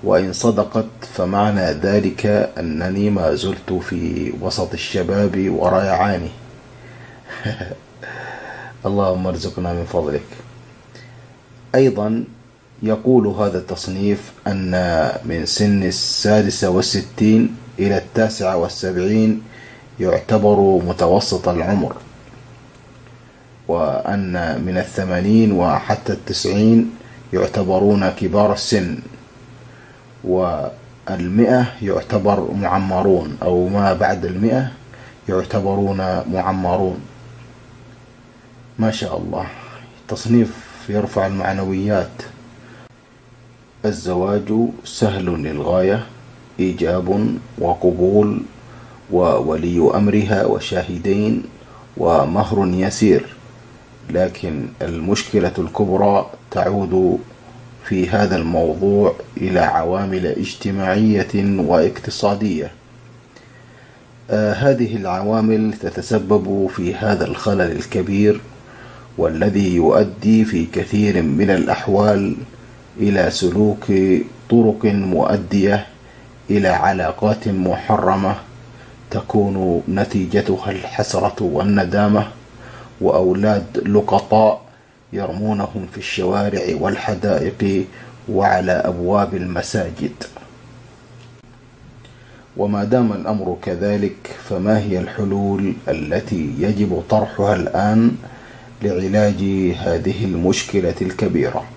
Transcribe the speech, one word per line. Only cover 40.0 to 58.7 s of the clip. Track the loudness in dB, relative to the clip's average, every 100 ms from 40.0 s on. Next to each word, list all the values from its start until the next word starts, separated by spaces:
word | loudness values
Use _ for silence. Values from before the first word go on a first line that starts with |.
| -10
تصنيف | -8 2 4 4 -2 -18 -18 -4
يرفع | -4 -2 -2 -2
المعنويات. | -2 -2 -2 -2 -2 0 0 -2 -10 -18 -18 -20 -20 -20 -20 -20 -20 _ -20 -20 -20 -20 -20 -20 -6
الزواج | -6 -4 -4 -2 0 -2 0 0 0 -4
سهل | -14 -2 0 0
للغاية، | -2 -4 -4 -4 0 2 2 0 -4 -16 -20 -20 -20 -4
إيجاب | -2 0 0 0 0 0 0 -4 -10 -4
وقبول | -4 2 2 4 4 4 2 0 -6 -14 -20 -20 -20 -20 -2
وولي | 2 4 2 0 -2 0 2 2
أمرها | 4 2 2 2 2 2
وشاهدين | 0 -2 -4 -4 -4 -2 0 2 0 -4 -18 -20 -20 -18 -2
ومهر | 2 4 2 0 0 2 2
يسير، | 2 -2 2 4 4 2 -18 -20 -20 -20 -20 -20 -20 -6
لكن | -2 -2 -2 -6 -6 -8 -8
المشكلة | -8 -6 -2 -2 0 0 0 -2
الكبرى | -6 -2 0 2 4 2 0 -12 -8
تعود | -2 0 0 0 2 2 0 -6 -20 -20 -20 -20 -18
في | -4 -2 0
هذا | 2 2 0
الموضوع | 0 0 0